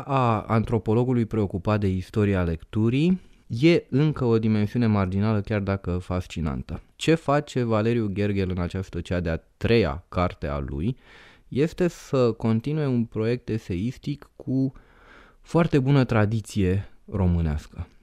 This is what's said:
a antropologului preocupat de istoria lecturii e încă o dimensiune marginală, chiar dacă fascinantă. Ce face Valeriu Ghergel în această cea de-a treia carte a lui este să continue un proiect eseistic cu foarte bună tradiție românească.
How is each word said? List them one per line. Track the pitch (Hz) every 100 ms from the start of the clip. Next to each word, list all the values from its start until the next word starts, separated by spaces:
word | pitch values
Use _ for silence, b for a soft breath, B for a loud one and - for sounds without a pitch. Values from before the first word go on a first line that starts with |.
| -
a | 139 120 107
antropologului | - 113 110 117 113 110 123 123 110
preocupat | 110 101 95 107 107
de | 101
istoria | 92 90 - 104 98
lecturii | 85 82 - 107 113 131 170 185 b b _
e | 117 160 170 -
încă | 127 156 139 123
o | 113
dimensiune | 110 107 104 123 113
marginală, | 104 95 98 107 107
chiar | 98 107
dacă | 98 98 - 90
fascinantă. | - 90 - - 78 65 - 80 - -
Ce | - 165
face | - 143 147 131
Valeriu | 120 110 110 120 104
Ghergel | 95 104 98 92
în | 90
această | 87 95 95 87
cea | - 87
de-a | 85 82 - _
treia | 104 117 87 76 -
carte | - 87 - 78
a | 71
lui | 69 67 95 135 B B B B _
este | 120 160 - 180
să | - - 135 120
continue | 107 113 110 139 156 143
un | 120 113
proiect | 113 110 123 -
eseistic | 113 - 90 113 - - 143 - -
cu | - 131 135 - B B B B B B
foarte | - 165 170 147
bună | 131 143
tradiție | 123 113 104 113 - 107 90 95 - - -
românească. | 98 92 85 82 73 - - 90 -